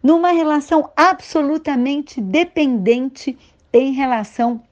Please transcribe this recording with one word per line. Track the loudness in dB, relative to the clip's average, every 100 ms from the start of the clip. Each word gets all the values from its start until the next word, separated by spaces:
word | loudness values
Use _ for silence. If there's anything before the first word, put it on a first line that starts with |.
numa | 4 4 4
relação | 2 0 -2 0 -2 0 2
absolutamente | 2 2 -4 -2 -2 -4 -4 -4 -2 -4 -8 -10
dependente | -2 -2 -2 -2 -2 0 0 0 -2 -8 -10 -10 _ _ _
em | 0 0
relação | -2 -2 -2 -4 -4 -4 -4 _